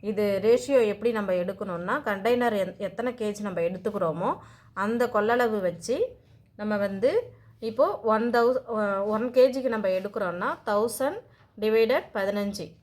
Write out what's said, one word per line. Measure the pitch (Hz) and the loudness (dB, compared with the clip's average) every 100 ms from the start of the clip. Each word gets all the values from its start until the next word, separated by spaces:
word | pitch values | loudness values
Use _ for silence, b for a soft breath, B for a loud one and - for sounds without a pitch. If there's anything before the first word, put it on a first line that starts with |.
| 208 | -4
இது | 202 208 196 208 | 0 0 2 4
ரேஷியோ | 240 - 269 220 | 4 4 4 4
எப்படி | 202 226 226 | 0 -2 -2
நம்ம | 196 185 | 0 0
எடுக்கணும்னா | 180 190 196 170 180 269 196 | -2 -4 -6 -6 -4 -4 -2
கண்டெய்னர் | 202 202 247 240 208 | -2 2 2 2 0
எத்-, | 185 185 196 | -2 -4 -8
எத்தனை | - 247 247 | -4 -6 -4
கேஜ் | 208 208 208 | -6 -4 -6
நம்ம | 175 170 | -2 -2
எடுத்துக்கிறோமோ | 185 220 202 170 160 196 370 B B B - | -2 -6 -2 -2 0 -2 -4 B B B -6
அந்த | 202 233 240 | -2 0 0
கொள்ளளவு | 220 208 247 240 214 185 | 0 2 2 2 0 -2
வச்சு | 170 - 269 508 - b b b - | -4 -4 -2 -2 -6 b b b -10
நம்ம | 208 208 202 | -4 -2 -2
வந்து | 196 240 403 494 B B B 226 | 0 0 0 -4 B B B -10
இப்போது | 220 320 403 220 | 2 2 2 2
ஒன் | 214 240 240 | 2 2 4
தௌ-, | 233 254 - 220 | 4 2 -2 -2
அ, | 208 196 202 214 | 0 0 -2 -2
ஒன் | 247 247 | 0 6
கேஜிக்கு | 262 262 254 226 | 6 4 -2 -2
நம்ம | 196 185 | 0 -2
எடுக்கிறோன்னா | 196 220 190 175 226 339 - | -2 -4 -4 -2 -4 -6 -2
தௌசண்ட் | 208 233 226 269 403 - b b - | 0 0 0 -4 -4 -14 b b -4
டிவைடட் | 214 226 226 277 - 220 | 2 4 4 2 0 -4
பதினஞ்சு | 196 202 202 202 160 - | -2 -2 -4 -6 -12 -14